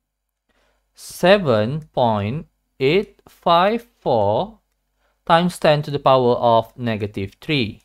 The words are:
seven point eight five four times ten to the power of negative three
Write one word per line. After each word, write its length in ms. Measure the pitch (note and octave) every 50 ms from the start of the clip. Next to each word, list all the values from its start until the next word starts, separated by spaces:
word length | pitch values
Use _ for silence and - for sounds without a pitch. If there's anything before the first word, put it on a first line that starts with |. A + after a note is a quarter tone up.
| _ _ _ _ _ _ _ _ _ _ _ _ _ _ _ _ _ _
seven 960 | _ - - - - - - F3 G3+ G#3 F#3 C#3+ A#2 G#2+ G#2+ A#2 C#3+ D#3+ D3+ - _
point 540 | - B2+ A#2 A2 G#2 G2+ G#2 B2 D#3+ - - _ _ _ _ _ -
eight 420 | C3+ C3+ D#3 - - - _ _ _ -
five 580 | - _ - F#3 E3+ E3+ F3+ G3+ A3+ A#3 A#3 _ _ _
four 580 | - F3 C3 A2+ G2+ G2+ G#2 B2 F3+ A3 - _ _ _ _ _ _ _ _ _ _ _ _ _ _
times 320 | - F3 E3 F3 F3+ -
ten 240 | - - E3+ D3+ D3
to 140 | D3 - C#3+
the 80 | C#3
power 340 | - C#3+ C3 C3 B2+ A#2+ B2
of 400 | A#2+ - A#2+ A#2 A2+ A2+ - _
negative 640 | - B2 A#2 A2 G#2 G#2+ G#2 G#2+ G2+ G2 F#2+ - _
three 400 | - - D#3 C#3 A#2 G2+ - -